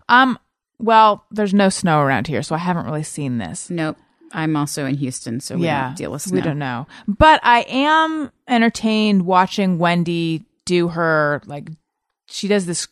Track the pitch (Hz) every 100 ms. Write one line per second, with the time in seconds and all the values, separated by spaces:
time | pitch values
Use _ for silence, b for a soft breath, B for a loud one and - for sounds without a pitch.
0 | _ 240 262 233 _ _ _ _ 220 226
1 | 220 208 _ 208 208 196 196 190 180 156
2 | 143 131 147 127 151 160 175 180 - 151
3 | 156 - 139 123 90 - - 175 156 -
4 | _ _ _ - 160 156 147 - 139 139
5 | 135 127 - 117 - - 170 143 131 156
6 | - 139 190 185 170 147 139 120 143 B
7 | - 196 311 311 - 240 - 247 285 311
8 | 320 311 285 _ - 240 233 - 220 220
9 | 214 196 175 185 190 - 190 175 170 175
10 | 170 170 165 160 - _ - 175 170 165
11 | 165 156 147 147 - 143 160 160 _ _
12 | _ _ _ - 196 202 175 170 -